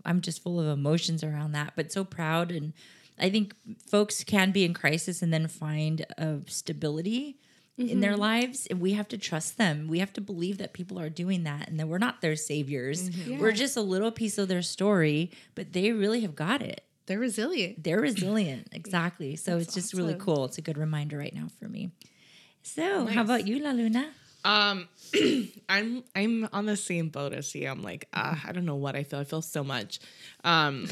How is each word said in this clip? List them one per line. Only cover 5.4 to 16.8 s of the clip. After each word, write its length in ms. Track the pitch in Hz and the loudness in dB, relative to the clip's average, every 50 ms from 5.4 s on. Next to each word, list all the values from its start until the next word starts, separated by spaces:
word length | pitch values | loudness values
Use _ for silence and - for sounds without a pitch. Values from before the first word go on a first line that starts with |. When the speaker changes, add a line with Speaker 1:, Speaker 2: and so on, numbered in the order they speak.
| 160 156 | 2 0
Speaker 1:
find 580 | - - 160 151 151 151 156 156 160 156 156 - - | -4 -4 -4 -2 -2 0 0 0 0 -2 -4 -6 -6
a 220 | - 160 156 151 143 - | -4 -2 -2 -2 -2 -4
stability 880 | - - - - - 160 147 156 151 147 156 170 196 226 247 285 294 277 - _ _ _ _ _ _ _ | -8 -8 -8 -6 -6 -4 -2 -2 -2 -2 -2 -2 -2 -2 -2 -2 -6 -10 -14 _ _ _ _ _ _ _
in 240 | - 247 233 - 196 | -4 -2 0 2 4
their 120 | 202 202 208 | 4 4 4
Speaker 2:
Mm-hmm. 80 | 208 | 2
Speaker 1:
lives. 460 | 208 214 226 233 247 254 254 - - - | 2 2 2 2 2 0 -2 -6 -6 -4
And 120 | - 180 | -2 0
we 140 | 170 190 202 | 2 2 2
have 120 | 208 208 - | 0 0 -4
to 100 | - 202 | -6 -8
trust 400 | - - 170 156 160 - - - | -6 -4 -2 -2 -2 -2 0 2
them. 280 | 220 175 147 151 156 | 2 2 2 0 -2
We 120 | 160 160 170 | 0 0 0
have 140 | 190 196 - | 0 -2 -4
to 60 | - | -6
believe 380 | 202 202 196 170 170 185 202 185 | -8 -6 -4 -4 -2 -2 -2 -4
that 140 | 196 - - | -8 -10 -10
people 260 | - 175 185 190 180 | -10 -10 -8 -8 -6
are 120 | 165 156 | -6 -6
doing 320 | 160 175 175 185 196 180 165 | -6 -4 -2 0 0 0 0
that 240 | 151 143 147 - - | -2 -4 -6 -6 -4
and 100 | 160 156 | -4 -2
that 100 | 160 156 | -2 0
we're 100 | 165 185 | 0 0
not 220 | 226 247 - - - | 0 0 0 0 0
their 140 | 160 156 | 0 0
saviors. 720 | 156 - - 147 151 143 135 147 131 123 135 147 175 185 185 | 0 -2 -2 -2 -2 -2 0 -2 -2 -2 -2 -2 -2 -4 -4
Speaker 3:
Mm-hmm. 220 | 170 185 170 240 254 | -4 -6 -6 -4 -2
Speaker 2:
Yeah. 60 | 277 | 2
Speaker 1:
We're 120 | 208 220 220 | 4 4 4
just 240 | 208 269 277 - | 4 2 0 0
a 60 | 247 208 | 0 0
little 280 | 190 185 185 208 226 226 | 0 2 2 2 0 0
piece 260 | 226 226 208 - - | 0 -2 -2 0 0
of 100 | 196 185 | 0 2
their 140 | 185 175 175 | 2 0 0
story, 680 | - - - 190 208 208 180 160 151 147 151 170 180 - - - - _ | -2 -2 0 4 4 6 6 6 6 4 4 2 0 -4 -10 -20 -16 _
but 180 | - 190 147 143 | -12 -10 -4 0
they 180 | 180 190 220 233 | 2 2 4 4
really 280 | 214 196 208 226 247 220 | 4 2 2 2 2 0
have 120 | 175 143 | -2 -2
got 280 | - 151 175 247 285 - | -2 0 0 0 0 -2
it. 220 | - - - | -4 -8 -10